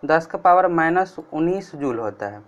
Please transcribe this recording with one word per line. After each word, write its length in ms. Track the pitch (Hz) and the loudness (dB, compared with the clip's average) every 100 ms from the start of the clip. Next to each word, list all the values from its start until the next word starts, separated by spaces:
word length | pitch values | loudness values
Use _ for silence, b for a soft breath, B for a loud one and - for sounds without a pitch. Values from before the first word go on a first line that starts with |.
दस 240 | 143 160 165 | 2 0 0
का 120 | 180 | 0
पावर 280 | 185 180 185 | 4 4 4
माइनस 480 | 170 160 180 185 - | 2 0 0 -2 -8
उन्नीस 520 | 156 151 165 190 185 151 | -12 -4 -2 -2 -8 -8
जूल 220 | 139 117 | -6 -4
होता 300 | 110 104 101 | -6 -8 -10
है। 140 | 104 | -10